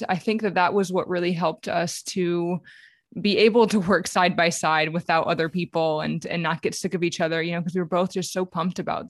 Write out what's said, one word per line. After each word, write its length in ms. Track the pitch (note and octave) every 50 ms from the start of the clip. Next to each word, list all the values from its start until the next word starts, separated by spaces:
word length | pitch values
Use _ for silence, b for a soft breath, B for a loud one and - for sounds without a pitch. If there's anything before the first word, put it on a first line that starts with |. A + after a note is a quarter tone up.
| -
I 80 | - F#3
think 280 | E3 - A3+ G#3+ A3 A3
that 100 | G3+ E3
that 200 | F#3 F3+ - -
was 200 | G3+ G3 E3+ F3+
what 160 | F3+ - -
really 240 | F3+ F3 F3 F3 F#3
helped 340 | E3 F3+ D#3+ D#3+ - -
us 360 | - - E3+ E3+ F3 - - -
to 580 | - - G3 F3+ E3+ F3 F3 E3+ F3 F3+ F3 B B B B B B B B B _ - -
be 160 | - G#3 G3
able 280 | - G#3 A3+ G#3 A#3+ A3
to 120 | - G#3 G#3+
work 280 | E3+ F3+ G3 E3+ F3+
side 280 | - - G3 F3+ F3+ -
by 140 | E3+ E3+ F3
side 420 | E3 - - D#3 D#3+ D#3 D#3 D#3+
without 360 | D#3 F3 - - E3 E3 -
other 200 | - E3+ D#3+ D#3+
people 540 | D#3+ - F3+ E3+ - - E3 D#3+ D#3+ D#3 D3+
and, 240 | D#3+ D#3 D#3 E3 -
and 180 | - E3 F3 E3
not 180 | D#3+ E3 D#3
get 140 | - - -
sick 180 | - - F#3 F#3+
of 100 | E3+ F3
each 180 | E3+ - -
other, 200 | E3+ D#3+ E3 E3
you 120 | E3 E3+ E3+
know, 80 | E3+
'cause 120 | E3 F3 D#3+
we 60 | F#3
were 60 | F3
both 260 | D#3 F3+ F3 F#3 F#3
just 220 | - F#3+ F3+ - -
so 100 | F#3 F#3
pumped 320 | F#3 - F3 E3 F#3 -
about 300 | - E3+ - - - -